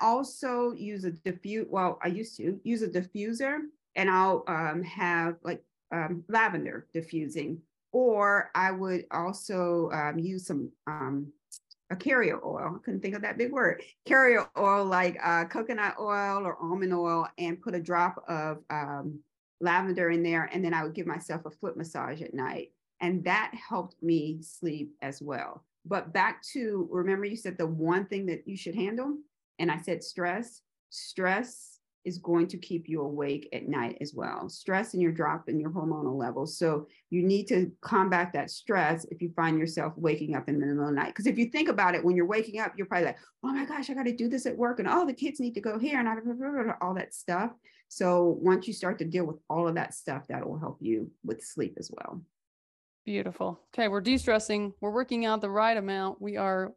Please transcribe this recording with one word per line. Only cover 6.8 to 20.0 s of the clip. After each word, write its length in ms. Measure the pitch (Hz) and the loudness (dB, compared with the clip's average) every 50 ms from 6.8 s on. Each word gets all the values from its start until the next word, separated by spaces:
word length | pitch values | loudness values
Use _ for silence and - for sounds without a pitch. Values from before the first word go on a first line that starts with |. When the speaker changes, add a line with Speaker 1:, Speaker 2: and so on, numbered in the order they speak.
| - _ - | -12 _ -8
Speaker 1:
diffusing, 640 | 165 165 - 165 156 156 143 151 160 147 135 - 165 - _ _ _ _ _ | -8 -6 -4 -4 -4 -4 -4 -4 -6 -6 -6 -6 -8 -10 _ _ _ _ _
or 600 | - 254 254 240 220 202 202 202 202 202 - - - | 2 4 4 6 6 6 6 6 6 4 2 2 0
I 160 | 180 185 190 | 2 2 2
would 360 | 190 185 190 190 185 175 - - | 2 0 -2 0 0 -2 -2 -2
also, 800 | - 165 170 185 196 - - - 196 185 175 175 175 170 165 - | -2 -2 -2 -2 -4 -6 -6 -4 -2 0 2 2 4 2 2 2
um, 280 | - 156 147 147 151 165 | 0 0 0 0 0 -2
use 260 | 165 185 190 185 180 | -2 -2 -4 -4 -4
some, 260 | - 151 143 - - - _ - | -4 -4 -4 -4 -6 -10 _ -10
um, 480 | 151 151 156 135 131 139 139 147 147 - _ _ - - - _ _ - _ _ - | -8 -6 -4 -4 -4 -4 -4 -4 -8 -12 _ _ -20 -20 -20 _ _ -20 _ _ -10
a 60 | 190 | -8
carrier 440 | 185 - 285 269 247 214 160 - - - | -4 0 2 4 4 4 4 2 0 -4
oil. 300 | - - - - - 180 | -6 -4 -4 -4 -4 -6
I 100 | 208 - | -6 -6
couldn't 160 | 240 190 190 | -6 -6 -4
think 140 | - 196 202 | -4 -4 -6
of 80 | 202 208 | -4 -4
that 160 | 208 - - | -4 -2 -2
big 120 | 233 247 | -2 0
word. 300 | 285 262 226 165 - - - - - _ - | 2 2 4 2 2 0 -6 -18 -20 _ 0
Carrier 420 | - 269 269 262 247 240 208 - - - | 6 8 8 10 10 8 6 4 0 -2
oil, 300 | - 208 196 196 202 202 | 2 4 6 6 6 4
like, 320 | 190 185 180 180 180 180 - - | 4 4 4 4 4 2 2 2
uh, 220 | 170 170 165 170 | 2 4 4 2
coconut 500 | 175 - - 226 240 233 214 208 196 - - | 0 -4 -6 -4 -2 -2 0 0 -2 -2 -2
oil 460 | 214 208 202 202 202 196 196 202 196 | -2 0 0 0 0 0 0 0 0
or 100 | 175 - - | -2 -4 -4
almond 320 | 165 165 180 196 190 185 180 | -4 -2 -2 0 0 0 2
oil, 340 | 175 170 170 170 165 160 - - - | 2 2 2 2 2 0 -2 -4 -6
and 200 | 175 170 170 180 | -4 -4 -4 -4
put 140 | - 233 180 | -6 -4 -4
a 80 | 180 | -4
drop 420 | 165 175 180 170 175 185 180 - - | -2 0 2 4 4 2 0 -4 -6
of, 320 | - 170 160 156 156 151 151 - - | -4 -4 -2 -2 -4 -4 -6 -8 -6
um, 500 | 151 151 143 143 143 143 143 151 147 147 - _ _ _ _ _ _ - | -6 -4 -4 -4 -6 -6 -6 -8 -8 -10 -14 _ _ _ _ _ _ -2
lavender 500 | 175 175 170 185 190 190 180 185 | 2 4 4 4 4 2 2 2